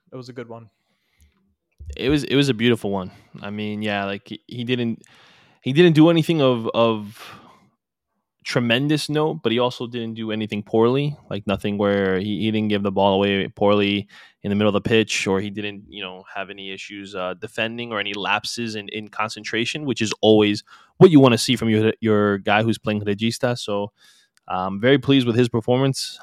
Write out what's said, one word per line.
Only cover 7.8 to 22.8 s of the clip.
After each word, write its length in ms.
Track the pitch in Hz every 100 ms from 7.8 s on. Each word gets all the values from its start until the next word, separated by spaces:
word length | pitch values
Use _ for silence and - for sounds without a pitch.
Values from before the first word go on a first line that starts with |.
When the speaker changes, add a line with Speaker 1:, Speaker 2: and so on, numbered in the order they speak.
| _ _ _ _ _ _
Speaker 2:
tremendous 680 | - 127 120 117 147 151 -
note, 320 | 151 156 160
but 80 | 117
he 80 | 113
also 280 | 123 - 120
didn't 260 | 123 113
do 180 | 113 110
anything 320 | 110 107 104
poorly. 540 | - 113 117 131 147 147 -
Like, 160 | 101 101
nothing 300 | 98 104 101
where 400 | 101 101 98 92
he, 200 | 104 95
he 120 | 110
didn't 180 | 107 107
give 140 | 101
the 80 | 101
ball 240 | 98 98 95
away 340 | 101 98 -
poorly 580 | - 101 104 101 101 98 - - _
in 60 | 101
the 60 | 101
middle 140 | 107
of 120 | 98
the 60 | -
pitch, 400 | 113 107 - 104
or 140 | 95
he 80 | 104
didn't, 340 | 101 104 101 98
you 120 | 104
know, 220 | 92 92 95
have 160 | 101 95
any 220 | 101 98
issues, 420 | 95 - 104 98
uh, 200 | 101 90
defending 580 | 92 107 - 113 117 120
or 80 | 107
any 140 | 101
lapses 600 | 101 92 104 - - 117 107
in, 120 | 101
in 200 | 107 104
concentration, 760 | - 107 - 107 110 117 156 147
which 160 | 113
is 120 | 110 -
always 420 | 107 110 104 104 - - _ -
what 140 | 185
you 80 | 151
wanna 180 | 131 113
see 200 | - 120
from 120 | 113
your, 240 | 107 110 -
your 380 | 110 104 104 101
guy 260 | 98 104
who's 140 | 113
playing 240 | 110